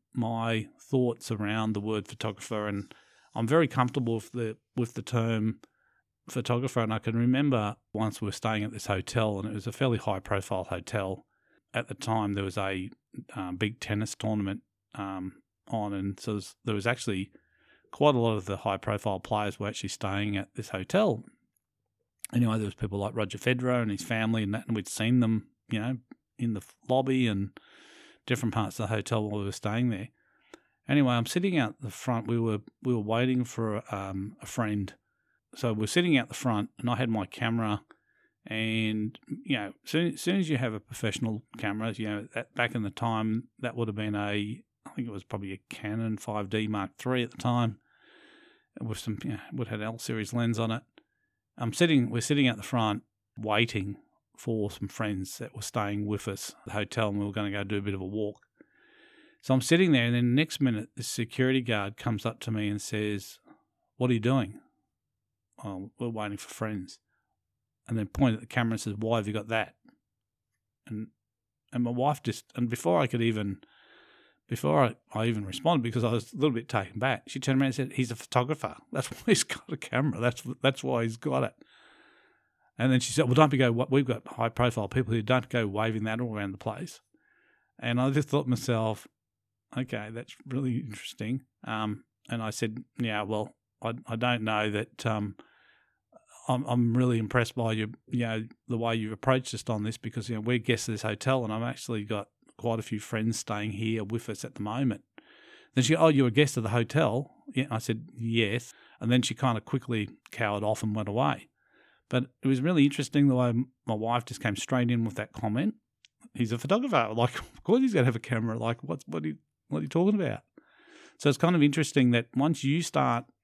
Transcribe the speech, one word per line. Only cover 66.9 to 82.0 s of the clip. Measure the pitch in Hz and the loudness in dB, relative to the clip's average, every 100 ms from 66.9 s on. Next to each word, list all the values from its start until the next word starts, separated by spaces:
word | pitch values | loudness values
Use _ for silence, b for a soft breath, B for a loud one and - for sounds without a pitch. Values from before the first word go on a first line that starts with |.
| - _ _ _ _ _ _ _ _ - | -14 _ _ _ _ _ _ _ _ -6
And | 113 | -4
then | 101 | -2
pointed | - 131 110 | 2 2 2
at | |
the | 113 | -2
camera | 123 117 | -2 0
and | 113 | -2
says, | 107 104 | -4 -4
"Why | 110 117 | 0 0
have | 104 | 0
you | |
got | 104 104 | -4 -2
that?" | 110 104 - _ _ _ _ _ _ _ _ _ _ - | -2 -2 -8 _ _ _ _ _ _ _ _ _ _ -10
And, | 107 110 _ _ _ _ _ _ | -10 -10 _ _ _ _ _ _
and | 123 | -2
my | 120 | 0
wife | 123 131 123 | 2 0 0
just, | 117 - - | -2 -4 -6
and | - 120 | -4 -2
before | 120 165 175 | 0 2 4
I | 131 | 4
could | 120 | 2
even, | 117 107 101 98 - b b b b b b b - | 2 0 -2 -6 -12 b b b b b b b -8
before | 120 143 151 | -2 2 4
I, | 120 - _ | 4 0 _
I | 107 117 | -2 0
even | 110 92 | 0 -4
responded, | - 165 160 | -2 2 2
because | 117 120 | 2 0
I | 113 | 2
was | 113 - | 0 -2
a | 175 | 0
little | 147 | 0
bit | 117 131 | 0 -2
taken | 110 95 107 | -2 -2 -2
back, | 131 117 - | -2 -2 -4
she | 135 | -4
turned | 131 135 | 0 2
around | 135 | 2
and | |
said, | 127 131 | 0 -4
"He's | - 120 | -2 -2
a | 113 | -4
photographer. | - 123 123 151 98 - - | -2 0 0 -2 -6 -8 -8
That's | - - | -6 -6
why | - - | -2 2
he's | 202 | 2
got | - - - | 2 -6 -8
a | 151 | -10
camera. | - 123 143 104 | -4 0 0 0
That's, | 120 123 123 - | 0 -2 -6 -2
that's | 139 139 | 0 0
why | 131 120 | -2 0
he's | 117 113 | -2 -4
got | 151 131 | -2 0
it." | 123 - b b b b | 0 -4 b b b b